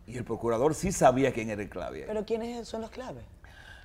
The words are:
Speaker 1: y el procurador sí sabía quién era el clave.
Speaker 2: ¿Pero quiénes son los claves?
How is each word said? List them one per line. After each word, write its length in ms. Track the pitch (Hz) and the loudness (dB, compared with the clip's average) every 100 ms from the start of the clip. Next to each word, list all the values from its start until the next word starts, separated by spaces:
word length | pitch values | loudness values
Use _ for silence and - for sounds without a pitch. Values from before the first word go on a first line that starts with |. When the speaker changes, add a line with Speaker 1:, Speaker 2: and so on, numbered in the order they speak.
| - | -12
Speaker 1:
y 100 | 123 | -8
el 60 | |
procurador 500 | 113 110 117 117 147 | -6 -2 0 4 2
sí 180 | 151 - | 2 -2
sabía 400 | - 143 127 131 | 6 8 8 4
quién 160 | 113 110 | 2 -2
era 120 | 104 | -4
el 80 | 95 | -6
clave. 360 | 90 65 69 67 | -6 -8 -8 -6
Speaker 2:
¿Pero 180 | 214 208 | -4 -2
quiénes 420 | 226 233 240 220 | -4 -4 -8 -8
son 140 | 226 | -8
los 80 | 220 | -8
claves? 340 | - 254 127 107 - - - - - | -10 -12 -12 -16 -20 -20 -20 -20 -20